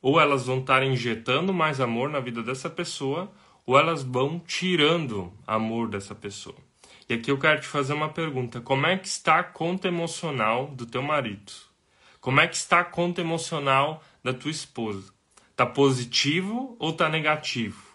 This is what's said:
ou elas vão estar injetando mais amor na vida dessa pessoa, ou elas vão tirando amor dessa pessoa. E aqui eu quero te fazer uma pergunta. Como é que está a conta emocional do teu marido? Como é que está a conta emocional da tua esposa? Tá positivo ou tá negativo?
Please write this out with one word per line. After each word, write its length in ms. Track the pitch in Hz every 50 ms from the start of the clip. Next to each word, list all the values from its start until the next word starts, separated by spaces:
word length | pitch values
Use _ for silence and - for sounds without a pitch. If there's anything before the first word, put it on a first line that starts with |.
ou 180 | - 127 143 165
elas 280 | 151 147 143 135 123
vão 140 | 123 127 131
estar 220 | 131 - 135 131 135
injetando 680 | 135 131 120 113 120 117 - - - 127 143 170 196 190
mais 260 | 175 160 156 147 127
amor 300 | 131 120 117 117 127 147
na 120 | 151 143
vida 220 | 120 123 117 117 113
dessa 280 | 113 131 131 - 165
pessoa, 600 | - - 175 - - - 143 135 139 165 185 202 - _ _ _ _ _ _
ou 100 | - 127 139
elas 240 | 156 160 165 147 135
vão 360 | 127 123 123 131 143 160 175
tirando 920 | 170 - - - 180 185 180 160 147 147 165 170 160 127 107 101 90 87 - - -
amor 420 | - 107 110 110 110 113 117 117 107
dessa 260 | 101 101 98 - 104
pessoa. 420 | - - 101 98 - - - - - _ _ _ _ - - - - - _
E 60 | 117
aqui 160 | 113 - -
eu 80 | 139 135
quero 220 | 143 160 151 147
te 60 | -
fazer 260 | - - 147 139 131 147
uma 160 | 151 156 151
pergunta. 520 | 151 - 165 156 139 127 127 120 - 123
Como 260 | 113 - 135 139 143
é 100 | 160 185
que 120 | 190 190 -
está 320 | - - - - 156 165
a 40 | 180
conta 440 | - - - 160 170 185 190 - 190
emocional 800 | 175 170 170 165 - - - 160 143 127 110 107 113 120 135 151
do 180 | 143 123 120
teu 160 | 113 - 127 135
marido? 500 | 143 151 147 131 113 101 95 - - - - - _ _ _ _ _ _ _ _ _ _ _
Como 200 | - 127 131 143
é 60 | 160
que 100 | 170 -
está 240 | - - - 180 170
a 40 | 175
conta 360 | 175 - - 175 175 175 185
emocional 840 | 170 165 165 160 165 - 165 151 143 139 135 135 139 151 160 160 - _ _ _ _
da 100 | 127 127
tua 180 | - - 196
esposa? 600 | 170 - - - _ - 117 110 101 98 95 - _ _ _ _ _ - _ _ _
Tá 120 | - 127
positivo 1080 | 120 - 139 139 139 131 123 120 113 - - - 143 156 175 185 196 220 240 269 262 - -
ou 140 | 156 160 160
tá 160 | - 170 156
negativo? 760 | 156 160 151 151 151 151 - - - 123 113 101 98 - - -